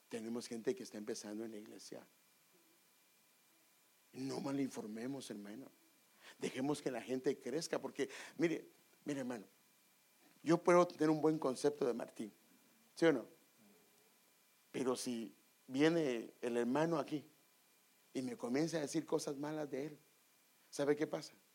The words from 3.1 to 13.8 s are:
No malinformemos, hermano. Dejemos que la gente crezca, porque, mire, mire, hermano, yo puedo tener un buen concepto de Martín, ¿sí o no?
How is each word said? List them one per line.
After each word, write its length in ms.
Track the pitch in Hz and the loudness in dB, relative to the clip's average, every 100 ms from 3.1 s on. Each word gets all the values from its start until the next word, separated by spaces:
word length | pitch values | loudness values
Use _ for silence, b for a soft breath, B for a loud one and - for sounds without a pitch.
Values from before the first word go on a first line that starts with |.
| _ _ _ _ _ _ _ _ _ _ | _ _ _ _ _ _ _ _ _ _
No 280 | 123 131 127 | -8 -4 -2
malinformemos, 920 | 143 139 135 - 110 110 123 139 123 | -2 0 -2 -2 -8 -6 -6 -6 -8
hermano. 420 | 107 101 110 135 - _ _ _ B B B | -10 -10 -12 -14 -20 _ _ _ B B B
Dejemos 440 | - - 135 147 | -6 -2 -2 -2
que 80 | 151 | -2
la 100 | 123 | -4
gente 400 | 110 131 143 131 | -4 -2 0 -2
crezca, 400 | - 143 165 147 | -4 -4 -2 -4
porque, 300 | - - 131 B B - | -6 -4 -4 B B 0
mire, 320 | 165 147 - - _ _ - | 0 0 -6 -20 _ _ -6
mire, 140 | 139 | -4
hermano, 260 | 123 123 95 _ _ _ _ _ _ _ - - | -4 -6 -10 _ _ _ _ _ _ _ -20 -8
yo 200 | 135 165 | 4 6
puedo 240 | - 175 175 | 8 8 8
tener 220 | - 156 | 4 4
un 140 | 156 | 6
buen 160 | 151 156 | 4 4
concepto 480 | 139 123 143 147 135 | 2 4 2 4 0
de 80 | |
Martín, 360 | 117 139 - 110 - _ - _ _ _ | 0 -4 -8 -12 -12 _ -20 _ _ _
¿sí 120 | - 165 | 4 4
o 60 | |
no? 200 | 135 107 - _ _ - - | 4 0 -16 _ _ -20 -20